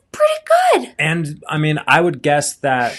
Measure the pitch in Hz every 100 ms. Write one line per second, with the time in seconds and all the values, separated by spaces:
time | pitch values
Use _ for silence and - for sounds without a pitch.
0 | _ - 605 622 622 679 740 370 247 -
1 | 151 170 147 151 - 151 156 151 - 147
2 | 175 135 147 147 - - 139 127 120